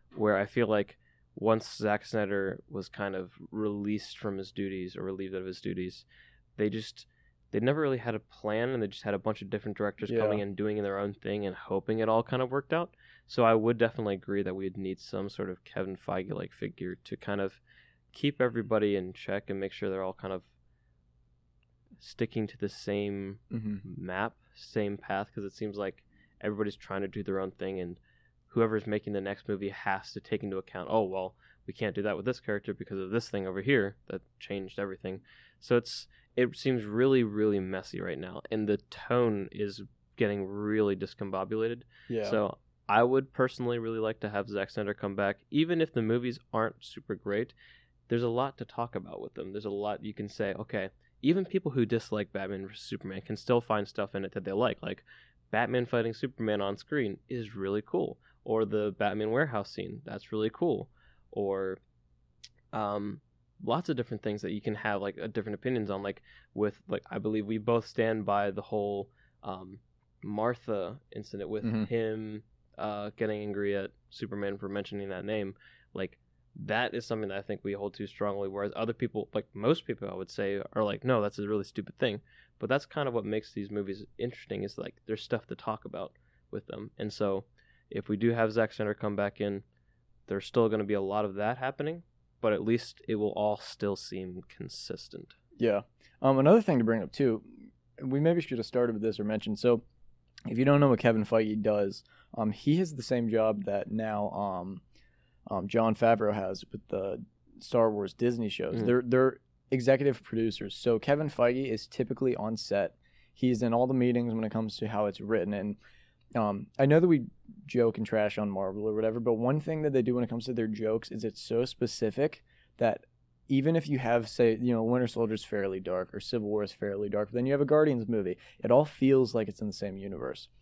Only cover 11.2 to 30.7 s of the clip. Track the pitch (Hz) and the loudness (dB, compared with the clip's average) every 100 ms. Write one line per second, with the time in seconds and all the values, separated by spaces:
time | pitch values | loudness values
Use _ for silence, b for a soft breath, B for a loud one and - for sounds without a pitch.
11.2 | - 101 101 92 - 95 92 113 110 113 | -4 -2 -2 -6 -4 -2 0 0 4 4
12.2 | 117 127 127 135 - 160 175 _ b b | 2 0 0 -2 0 -2 -2 _ b b
13.2 | b - 117 113 110 113 113 - 107 98 | b 4 6 8 6 4 2 2 -2 -2
14.2 | - 101 95 95 95 92 95 95 - 101 | -2 -2 0 -2 -4 -4 -6 -6 -6 -6
15.2 | 98 - 95 90 - - 95 95 - 92 | -6 -4 -6 -6 -10 -6 -6 -6 -4 -4
16.2 | 95 107 92 - 107 - 90 90 - - | -4 -6 -8 -8 -10 -8 -10 -10 -10 -10
17.2 | - 101 98 - _ b b b b - | -6 -2 -2 -4 _ b b b b -4
18.2 | 143 143 127 117 104 110 104 101 92 92 | -2 2 0 0 0 2 2 2 -2 -8
19.2 | - 101 - 98 98 - 98 95 95 95 | -6 -6 -4 -6 -6 -4 -4 -4 -4 -6
20.2 | 95 92 - _ _ _ _ _ _ _ | -6 -8 -10 _ _ _ _ _ _ _
21.2 | _ _ _ _ _ _ _ - - - | _ _ _ _ _ _ _ -20 -14 -6
22.2 | 117 - 107 - 101 - - 104 101 101 | -4 -2 -4 -4 -8 -6 -4 -2 -2 -4
23.2 | 98 101 - 120 107 101 98 87 90 90 | -8 -12 -10 -6 -4 -6 -8 -10 -6 -2
24.2 | 107 - _ - - - 101 101 - 98 | -4 -6 _ -20 -8 -2 -2 -2 -4 -4
25.2 | 104 - 98 - 107 101 95 - _ b | -4 -8 -10 -6 -6 -4 -6 -6 _ b
26.2 | b b 104 104 104 101 - 98 98 104 | b b -4 -2 -2 -4 -6 -4 -4 -4
27.2 | 98 95 95 - 95 95 87 87 _ _ | -2 -2 -2 -4 -6 -4 -6 -8 _ _
28.2 | _ _ _ - 113 110 104 107 - 101 | _ _ _ 0 2 2 0 -4 -2 -4
29.2 | 95 101 - 101 101 98 - 95 - - | -4 -6 -4 -4 -4 -4 -4 -4 -4 -14
30.2 | - 107 104 95 - | -6 -4 -4 -6 -6